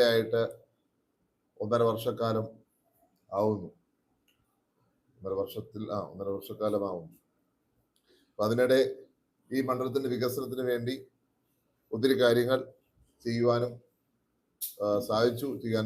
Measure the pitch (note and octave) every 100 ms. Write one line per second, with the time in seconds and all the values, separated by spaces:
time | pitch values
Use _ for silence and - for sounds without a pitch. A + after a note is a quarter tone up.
0 | A#2+ A2+ A2 A2+ A2+ - _ _ _ _
1 | _ _ _ _ _ - G#2+ A#2 A#2 A2+
2 | A#2+ G#2+ A2+ A2 A2 - _ _ _ _
3 | _ _ _ G2 G#2+ G#2 F2 - _ _
4 | _ _ _ _ _ _ _ _ _ _
5 | _ _ F#2+ F#2+ G2 A2 - G#2 G#2+ G#2
6 | E2+ F#2 G2 G2 - A2 G#2+ G#2 G2+ F2+
7 | E2 - _ _ _ _ _ _ _ _
8 | _ _ _ - G#2+ A#2 B2+ C3 C3 -
9 | - _ _ _ - C3 C3 B2+ C3 C3+
10 | C3+ A#2+ B2 - B2 B2+ B2+ A#2+ A#2+ C3+
11 | - _ _ _ _ _ _ _ _ A2+
12 | C3 C3 B2 A#2 A#2+ C3 - - _ _
13 | _ _ A#2 A#2 A#2 A#2+ B2 A#2+ _ _
14 | _ _ _ _ _ - - - G#2 G#2
15 | G2+ A2 A#2+ A#2 C#3 A2+ A#2 A2